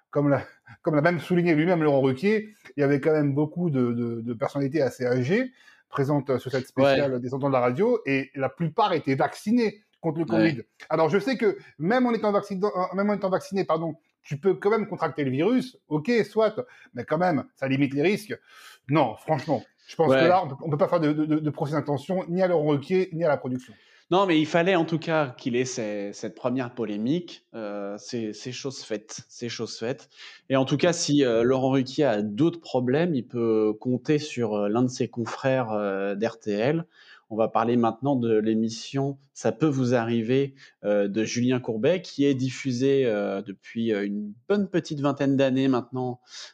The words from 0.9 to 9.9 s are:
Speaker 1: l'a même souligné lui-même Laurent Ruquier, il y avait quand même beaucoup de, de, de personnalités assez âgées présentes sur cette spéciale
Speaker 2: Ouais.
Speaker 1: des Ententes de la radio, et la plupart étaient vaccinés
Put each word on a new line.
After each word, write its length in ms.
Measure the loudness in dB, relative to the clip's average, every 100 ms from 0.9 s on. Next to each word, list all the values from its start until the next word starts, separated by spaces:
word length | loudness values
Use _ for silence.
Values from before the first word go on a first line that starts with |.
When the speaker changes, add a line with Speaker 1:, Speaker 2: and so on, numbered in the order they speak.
| 2
Speaker 1:
l'a 60 |
même 180 | 2 0
souligné 360 | 0 2 4 4
lui-même 280 | 4 2
Laurent 180 | 4 4
Ruquier, 520 | 2 2 0 0 -4 -18 -12 0
il 40 |
y 20 |
avait 180 | 2 2
quand 100 | 2
même 220 | 2 2
beaucoup 360 | 2 -2 0 0
de, 220 | 2 2
de, 300 | 0 -2 -4
de 120 | -6
personnalités 480 | -4 -4 -2 -2 0
assez 240 | -2 -2 0
âgées 460 | 0 2 0 -2 _ -20 _ _
présentes 480 | -2 0 0 0 -2
sur 140 | -2
cette 160 | -6 -4
spéciale 460 | 2 4 4 2
Speaker 2:
Ouais. 60 | -2
Speaker 1:
des 140 | -4
Ententes 160 | -2 0
de 40 |
la 80 | 2
radio, 380 | 2 2 0 0 0
et 240 | -2 -2 -4
la 120 | -6
plupart 460 | -4 -4 0 0
étaient 220 | 0 0 0
vaccinés 640 | 0 -2 -2 0 0 -4 _